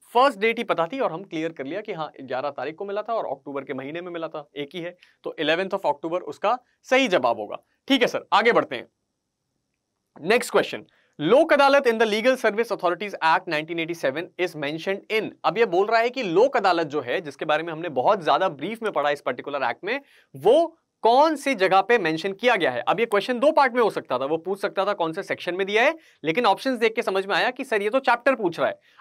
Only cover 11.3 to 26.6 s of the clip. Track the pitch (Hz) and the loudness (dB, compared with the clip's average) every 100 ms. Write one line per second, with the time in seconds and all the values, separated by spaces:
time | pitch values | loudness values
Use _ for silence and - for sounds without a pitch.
11.3 | 254 320 294 277 285 262 226 226 208 233 | 4 6 6 6 6 4 2 2 2 2
12.3 | 254 220 202 226 175 175 170 208 - 160 | 2 0 -2 -4 -2 -2 -2 -6 -2 2
13.3 | 165 175 151 160 170 165 165 147 139 180 | 2 0 -4 -4 -6 -6 -2 -2 -2 -8
14.3 | - 175 156 143 160 180 196 - 214 160 | -4 -4 -2 -6 -6 -6 -6 -2 -4 -4
15.3 | - 151 175 226 175 208 226 240 254 208 | -4 -2 0 0 2 2 2 0 -2 0
16.3 | 165 262 254 196 170 160 147 123 160 151 | 2 4 4 2 2 0 -4 -4 -4 -4
17.3 | - 165 151 165 160 175 131 139 208 160 | -8 -2 -2 -2 -8 -6 -2 0 2 2
18.3 | 147 190 143 170 220 214 156 143 147 - | 2 2 -2 -8 -6 -4 -2 0 -2 -4
19.3 | 127 135 143 123 120 180 269 277 _ _ | -6 -6 -4 -4 -4 -6 -8 -8 _ _
20.3 | 139 165 294 330 - _ _ 220 247 320 | -2 4 4 4 -4 _ _ 2 6 4
21.3 | 294 277 233 185 190 190 240 165 160 196 | 2 -2 0 4 4 4 2 2 -2 -4
22.3 | 196 247 220 147 123 - 170 233 202 196 | -2 2 2 2 0 -2 0 2 0 0
23.3 | 240 277 311 262 240 214 160 - 127 139 | 0 2 4 2 4 0 0 -4 -4 -2
24.3 | 160 170 196 196 190 196 202 165 165 180 | -4 -4 -4 -4 -2 -2 -2 -4 -4 -6
25.3 | - - 175 196 214 262 320 _ _ 151 | -6 -6 -4 -2 2 2 0 _ _ -2
26.3 | 185 240 247 | 0 2 0